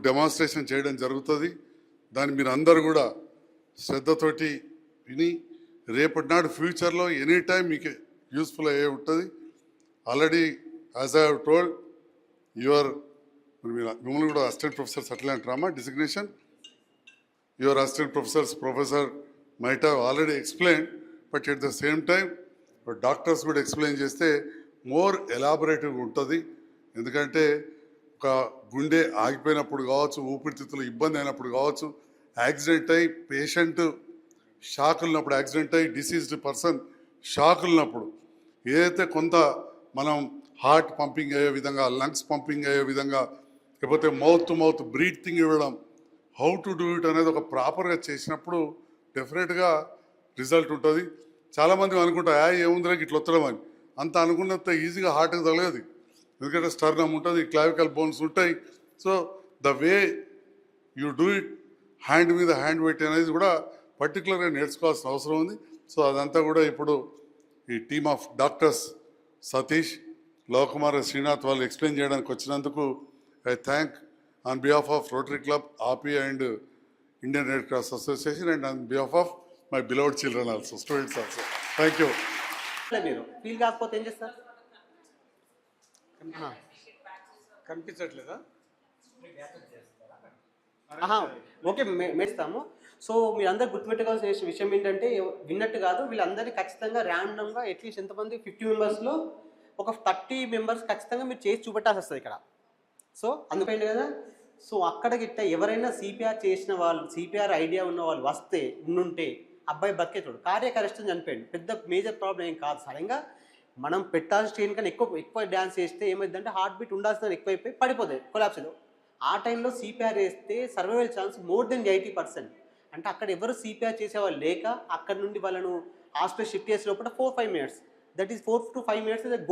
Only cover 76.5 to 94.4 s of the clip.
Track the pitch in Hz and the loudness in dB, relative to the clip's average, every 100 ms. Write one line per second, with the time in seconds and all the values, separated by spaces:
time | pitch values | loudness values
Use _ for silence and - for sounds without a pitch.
76.5 | 107 - _ _ _ _ - 127 143 131 | -4 -12 _ _ _ _ -12 -4 -2 0
77.5 | 135 - 127 113 123 - 139 156 151 170 | -2 -2 -4 -4 -6 -4 -2 -2 -2 -2
78.5 | 156 135 131 117 135 131 170 180 - - | -2 -4 -8 -4 -2 2 2 0 -4 -20
79.5 | - - 135 110 127 143 139 139 120 120 | -20 -4 -4 0 2 2 0 -4 -2 -4
80.5 | 107 - 104 - 143 131 123 107 - - | -4 -8 -12 -4 -4 -4 -6 -8 -8 -8
81.5 | - - - 156 156 147 - - - - | -8 -6 2 2 4 2 2 -6 -6 -8
82.5 | - - - - 220 165 131 - - 220 | -8 -10 -10 -6 -4 -2 -6 -10 -14 -8
83.5 | 226 233 233 226 220 220 - 226 - - | 0 0 0 -4 -6 -8 -12 -14 -16 -20
84.5 | - _ _ _ _ _ _ _ _ _ | -20 _ _ _ _ _ _ _ _ _
85.5 | _ _ _ _ _ _ _ 160 160 147 | _ _ _ _ _ _ _ -18 -14 -14
86.5 | - _ _ - _ - - _ _ _ | -14 _ _ -20 _ -20 -20 _ _ _
87.5 | _ - 165 165 165 170 131 131 220 - | _ -16 -14 -14 -12 -12 -14 -18 -18 -20
88.5 | _ _ _ _ _ _ 254 175 156 143 | _ _ _ _ _ _ _ -20 -20 -20
89.5 | 160 123 117 107 _ 110 - _ _ _ | -20 -20 -20 _ _ _ -20 _ _ _
90.5 | _ _ _ - 151 180 214 156 123 - | _ _ _ -16 -6 0 0 -2 -10 -20
91.5 | - 165 208 220 175 160 160 202 - 156 | -6 -4 -2 -2 -2 -2 -2 -2 -4 -6
92.5 | 220 311 - - _ - 226 220 214 190 | -8 -12 -18 -20 _ -2 2 2 2 0
93.5 | 208 233 - 220 226 220 220 202 196 | 2 0 -2 -4 -2 -2 0 -2 -2